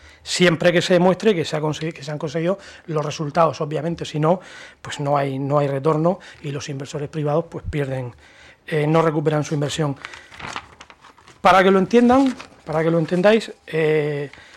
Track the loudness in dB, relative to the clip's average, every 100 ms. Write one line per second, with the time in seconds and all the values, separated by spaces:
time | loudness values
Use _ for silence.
0 | -20 -20 -8 2 2 4 2 2 2 4
1 | 4 4 0 0 -2 -4 -4 -4 -8 -10
2 | -12 -8 -6 -4 -2 -4 -8 -20 -6 -6
3 | -4 -6 -4 2 2 0 -6 -4 -6 -6
4 | -6 0 2 0 -2 -20 -20 _ -14 -6
5 | -2 0 0 -4 0 0 0 0 0 2
6 | 0 -2 -8 -14 -10 -8 -8 -10 -10 -10
7 | -8 -4 -2 -2 -4 -10 -8 -6 -4 -6
8 | -8 -14 -20 -20 -20 _ -6 -2 2 4
9 | 2 0 0 0 -2 -4 -4 -2 -4 -4
10 | -12 -20 -20 -16 -14 -14 -16 -20 -20 -20
11 | -20 _ _ _ 4 6 6 4 4 4
12 | 6 4 2 -2 -14 -18 -6 -2 0 0
13 | 0 2 4 4 0 -14 -6 -2 2 2
14 | 0 -4 -8 -14 -20